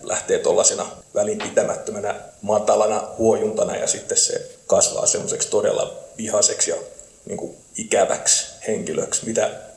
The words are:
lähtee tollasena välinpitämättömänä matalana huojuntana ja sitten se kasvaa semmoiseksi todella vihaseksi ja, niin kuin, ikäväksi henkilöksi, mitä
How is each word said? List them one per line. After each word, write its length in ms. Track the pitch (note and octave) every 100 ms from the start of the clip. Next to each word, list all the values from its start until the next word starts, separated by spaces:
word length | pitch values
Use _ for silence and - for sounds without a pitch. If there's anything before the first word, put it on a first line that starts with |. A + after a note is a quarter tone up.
lähtee 360 | - - - F#2+
tollasena 480 | - F2+ F#2 G2 - - -
välinpitämättömänä 1000 | - G#2+ G#2+ - A2+ G2+ - - G#2 G#2 - - -
matalana 640 | G2+ G#2+ G#2 G#2+ G#2+ G#2 - -
huojuntana 580 | A2+ G#2 G#2+ - - -
ja 100 | -
sitten 320 | - - -
se 320 | - - - - -
kasvaa 400 | - - - -
semmoiseksi 420 | - - - -
todella 500 | G#2 G#2 - - - - -
vihaseksi 520 | G#2+ G#2 - G#2+ -
ja, 60 | - - - - - -
niin 100 | -
kuin, 200 | - - - -
ikäväksi 720 | - G2+ F#2+ - - - - - A2
henkilöksi, 600 | F#2+ E2 D2+ - - A2+
mitä 240 | A2+ G#2+ - -